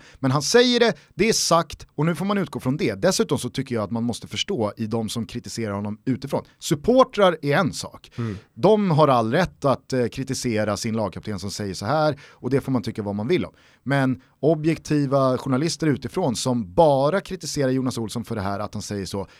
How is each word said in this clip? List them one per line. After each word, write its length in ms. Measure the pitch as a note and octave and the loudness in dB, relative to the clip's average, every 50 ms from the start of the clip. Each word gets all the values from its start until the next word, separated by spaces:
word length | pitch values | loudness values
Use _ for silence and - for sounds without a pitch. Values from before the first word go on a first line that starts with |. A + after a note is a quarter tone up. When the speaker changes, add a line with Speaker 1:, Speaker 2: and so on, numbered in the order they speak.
| - - - - | -10 -16 -10 -4
Speaker 1:
Men 120 | - C3 | -2 0
han 100 | B2+ D3+ | 0 0
säger 380 | D3 - - A#3+ B3 B3+ A#3+ A#3+ | 0 4 4 4 6 4 4 4
det, 140 | A#3 A3+ - - - _ _ | 2 2 2 -2 -8 _ _
det 140 | - G3 A3+ | 0 0 2
är 40 | - | 2
sagt, 540 | - - - E3 E3 E3 - - - - - _ | 0 2 2 2 2 2 0 -6 -16 -18 -10 _
och 100 | - D3 | -2 -2
nu 100 | E3 F3 | 0 0
får 100 | - F3+ | -2 -2
man 120 | G3 G#3 G3+ | -2 0 0
utgå 220 | F3+ - - B2 | -2 -4 -6 -6
från 180 | - B2+ C3 D3+ | -4 -2 -2 0
det. 180 | G3+ B2+ G2+ | 0 -2 0
Dessutom 420 | F#2+ G2 F#3 F#3 - A#3 - C#3+ A#2 | 0 0 2 2 2 0 0 0 -2
så 120 | - B2 | -2 -4
tycker 260 | - - C3 - A#2+ | -6 -6 -6 -4 -4
jag 80 | A2 G#2 | -4 -2
att 80 | G2 | -2
man 120 | A2+ A2+ A#2 | -2 -2 -2
måste 240 | A#2+ A2 - - - | -4 -4 -6 -8 -8
förstå 460 | - G2+ - - G3+ C#3 A2 G2+ - - | -8 -6 -6 -4 -2 -2 -2 -2 -2 -4
i 80 | A2+ | -4
de 240 | G#2+ A#2 A2+ A2 G2+ | -4 -2 -2 -4 -4
som 160 | - A#2 A2 | -4 -6 -6
kritiserar 480 | - - A#2+ - G2 - - A2+ G#2+ G2+ | -6 -8 -10 -10 -8 -8 -6 -6 -4 -4
honom 240 | G2+ G#2 G#2 G#2 - _ | -4 -6 -6 -8 -6 _
utifrån. 380 | C3+ B2+ - - C#3 - B2 - - _ _ | -2 -2 -2 -4 -4 -6 -6 -6 -8 _ _
Supportrar 800 | - - E3+ - - - B3 C4 B3+ - - G3+ G3+ F#3 E3+ - | -4 -2 -2 0 2 4 6 6 6 4 4 4 4 4 4 2
är 160 | - C#3+ C#3+ E3+ | 0 0 2 2
en 160 | F#3+ B2+ - | 2 0 -2
sak. 380 | - - E2 - - - - - - | -6 -10 -12 -14 -18 -20 -14 -8 -6
Speaker 2:
Mm. 200 | A#2+ A2+ G2+ - - _ _ | -6 -6 -6 -8 -12 _ _
Speaker 1:
De 380 | - B2 F#3 A3 G#3 G#3 F#3+ | 2 4 6 6 6 4 4
har 160 | D#3 C#3+ D#3 C#3 | 4 4 6 6
all 240 | C3 A#2+ A2+ A2 | 6 4 4 2
rätt 340 | A#2+ E3+ F3+ D3 - _ - | 2 2 0 0 -2 _ 0
att, 280 | C#3 B2 - _ - C3 | 0 0 0 _ -2 -2
eh, 140 | B2+ A#2+ A2 | 0 0 -2
kritisera 720 | - C3+ C3 - C3 - - B2+ A2+ G#2 G#2+ G#2 G#2 F#2+ | -4 -6 -6 -6 -6 -4 -2 -2 0 0 0 0 -2 -2
sin 180 | - A#2 A2 | -4 -4 -2
lagkapten 440 | A2+ G#2+ F#2+ - F#2 - G#2 G#2 F2+ | -2 -2 -4 -6 -8 -8 -8 -8 -6
som 120 | G2 G2+ | -8 -8
säger 220 | - - G#2 G2 F2+ | -8 -6 -6 -6 -6
så 120 | - G2+ | -6 -4
här, 300 | G#2+ C#3+ D#3 D3+ D3+ C#3 - - - | -2 0 2 2 0 0 -4 -8 -18
och 180 | - _ - B2 | -16 _ -4 -2
det 120 | C3+ C3+ | 0 0
får 100 | - - | 0 0
man 120 | C3+ B2 - | -2 -2 -2
tycka 200 | A2+ - - G#2 | -4 -6 -6 -4
vad 120 | G#2 G2+ | -4 -4
man 120 | G2+ G#2 B2+ | -4 -2 0
vill 180 | F3+ D#3+ F#2+ | 0 0 -2
om. 60 | D#2 - _ _ _ _ _ - | -4 -10 _ _ _ _ _ -4
Men 380 | B2 C#3 C#3 C3+ C3 B2+ - - _ _ _ | -2 0 2 2 0 0 -2 -8 _ _ _
objektiva 960 | - D3+ E3 D#3 D3+ D#3+ D#3+ D3 - - D3+ D3 C#3+ C3+ C3 C#3 C3+ C3 B2+ A#2+ | 0 2 2 2 2 0 -2 -2 -2 -2 0 0 0 2 2 2 2 2 2 0
journalister 500 | - C3 C3 C3 D#3 E3+ - - E3 D#3 | -2 -2 -2 0 0 -2 -2 -2 0 0
utifrån 480 | C3+ A2+ - A#2+ - F#3 F#3 C#3 A2 | 0 0 -2 -6 -4 -2 -2 -2 -2
som 380 | - - B2+ B2 A#2+ G#2+ F2 F2+ | -2 -2 -2 -2 -2 -2 0 4
bara 480 | D#3+ E3+ D3+ C#3 C3+ C3+ D3 F3 G3 | 4 6 6 6 4 4 2 0 -2
kritiserar 480 | - - F#3 F3+ - C#3+ - D3+ C#3 B2+ | -4 -6 -10 -10 -8 -6 -2 0 0 2
Jonas 280 | C3 C3 B2+ C3 A2+ A#2 | 2 0 0 -2 -2 -4
Olsson 280 | A2+ G#2 - A#2+ A2 | -6 -6 -6 -8 -6
för 100 | - A#2 | -6 -6
det 60 | G#2+ | -4
här, 180 | F#2 G2 G2+ G2 | -4 -4 -4 -4
att 140 | G#2 G2+ - | -6 -6 -8
han 80 | G#2+ | -10
säger 240 | F#2+ - G#2 G2+ F#2+ | -8 -6 -6 -6 -6
så, 220 | E2+ - G2+ F#2 - - | -6 -6 -6 -8 -8 -12